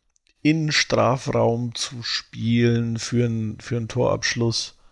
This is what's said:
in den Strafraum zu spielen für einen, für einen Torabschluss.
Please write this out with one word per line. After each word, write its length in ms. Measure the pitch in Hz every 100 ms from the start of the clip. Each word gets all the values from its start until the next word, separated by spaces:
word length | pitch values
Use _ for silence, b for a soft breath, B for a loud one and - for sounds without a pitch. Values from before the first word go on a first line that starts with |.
| _ _ _ _
in 260 | 151 160 151
den 40 |
Strafraum 1040 | - - 117 110 135 127 117 113 117 120 -
zu 260 | - 123
spielen 920 | - - - 117 113 117 120 117 117 113
für 280 | - 120 120
einen, 340 | 113 110 107
für 180 | - 120
einen 100 | 113
Torabschluss. 880 | 123 - - - 123 117 - - - -